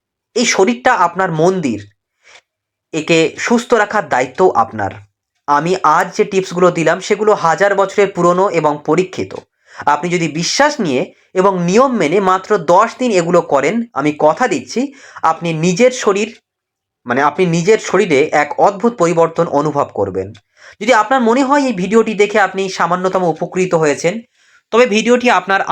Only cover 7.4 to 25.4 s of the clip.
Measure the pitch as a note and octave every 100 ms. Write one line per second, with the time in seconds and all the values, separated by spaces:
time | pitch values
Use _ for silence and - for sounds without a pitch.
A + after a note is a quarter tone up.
7.4 | E3 D#3+ G3+ G3 G3 - G3 F#3 F3 F3+
8.4 | G3 E3+ D3+ D3 - D#3+ F#3 - G2+ -
9.4 | - _ _ - - C#3+ F3 F3 E3 D3
10.4 | E3+ - G3 F#3+ F3+ B2+ F3 _ _ F#3+
11.4 | G3 F#3 F3 G3+ C4+ A#3+ D3+ F#3 F#3+ F#3
12.4 | F#3 G#3 D#3+ F3 A3+ - B3+ F#3+ E3 F3
13.4 | D#3+ C#3+ C#3 A3+ A#3 - D3 D3 D3+ D#3+
14.4 | B3+ D#3 - A3 C#4+ - - - D#3+ E3
15.4 | E3+ D#3 E3 F3 B3 B3+ - G3 A3 -
16.4 | _ _ _ _ _ _ B2 B2 C#3+ C#3+
17.4 | F3+ E3 E3+ A3 - G#3 G3 C#3 D#3 D3+
18.4 | D3 - F3+ G3 A#3 A#3+ E3+ E3 E3 D#3+
19.4 | E3+ C#3+ D3+ C#3+ C3 - G2 F#2+ F#2+ A2
20.4 | _ _ - - G#3 A#3 G#3+ C4+ A3+ A#3+
21.4 | C4 D4 C4 G3 F#3 A3+ A3 G3+ G#3 G#3+
22.4 | F#3+ F#3+ F#3+ - F3 F3+ F#3 F#3+ F3+ -
23.4 | E3+ F3+ F3+ E3+ D#3 C#3+ E3 A3 - _
24.4 | _ _ _ A3 B3 G#3 G#3+ A#3+ A#3+ F#3+